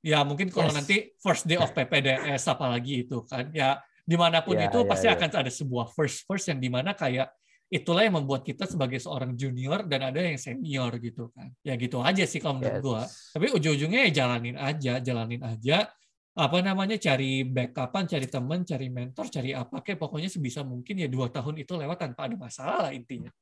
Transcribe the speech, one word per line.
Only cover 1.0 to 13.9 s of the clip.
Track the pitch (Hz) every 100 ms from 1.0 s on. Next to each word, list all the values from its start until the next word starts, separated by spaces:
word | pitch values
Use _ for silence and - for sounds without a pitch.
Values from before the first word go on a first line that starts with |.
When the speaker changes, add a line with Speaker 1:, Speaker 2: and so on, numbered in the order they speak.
| - _
Speaker 1:
first | 202 - 165
day | 170
of | 160
P | - 127
P | 151
D | 135 131 147 139
S, | -
apalagi | 135 135 120 123 131 123
itu | 127
kan. | 117 131 139 156
Ya, | 135 135 - _
dimanapun | - 170 170 165 160 107
Speaker 2:
Ya, | 101
Speaker 1:
itu | 247
Speaker 2:
ya, | 233
Speaker 1:
pasti | 190 185
Speaker 2:
ya. | -
Speaker 1:
akan | 165 156
ada | 127
sebuah | - 139 123 117 -
first, | 147 - -
first | 175 -
yang | 143
dimana | 127 127 170
kayak | 202 139 127 131 _ _ _ _
itulah | 185 - 170
yang | 220 175
membuat | 139 143
kita | - - 185
sebagai | 175 131 127
seorang | - 160 127 123
junior | 135 123 135 185 180
dan | 139 135
ada | 160
yang | 180 139
senior | - 254 170 135 123 117
gitu | 117 113 117
kan. | - 131 -
Ya, | 147 123
gitu | 123 131
aja | 131 190 175
sih | 147
kalau | 156 131
menurut | 131 104
Speaker 2:
Yes. |
Speaker 1:
gua. | 135 110 120
Tapi | - - 151 240 240
ujung-ujungnya | 156 143 156